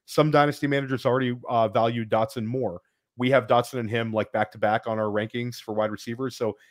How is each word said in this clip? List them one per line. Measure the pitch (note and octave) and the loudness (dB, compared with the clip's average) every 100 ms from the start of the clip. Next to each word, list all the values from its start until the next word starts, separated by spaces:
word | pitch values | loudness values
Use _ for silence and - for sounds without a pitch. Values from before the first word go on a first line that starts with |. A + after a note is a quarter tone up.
| - | -6
Some | - D3+ | 2 4
dynasty | D3+ D3 C#3+ C#3+ | 6 4 2 -2
managers | C#3 C3+ C3 C3 | -2 -2 -2 0
already, | B2+ B2+ B2 A#2 | 2 0 -4 -2
uh, | A#2+ A2 | 2 2
value | A#2 A2+ A#2+ A2 | 2 2 0 0
Dotson | A2 A2 B2+ A2 | 0 0 -2 -4
more. | B2+ A2+ F2 _ _ _ - | -4 -4 -6 _ _ _ -2
We | B2+ | 2
have | C3+ A2+ | 4 4
Dotson | A#2+ A#2 B2+ | 2 2 -4
and | A2+ | -4
him, | A#2 A2+ | -2 -2
like, | G#2+ G#2 | -2 -2
back | A2 G#2+ | 0 -2
to | A2 | 0
back | G#2 A2+ A#2 | 0 0 0
on | A2 | -2
our | G#2+ | -2
rankings | G#2 A2 A#2+ A#2+ A#2+ | -2 -4 -4 -6 -8
for | - | -8
wide | G#2+ G#2+ | -2 -2
receivers. | G#2+ - A#2 C3 - | -2 -8 -6 -6 -4
So | A2+ - _ | -4 -4 _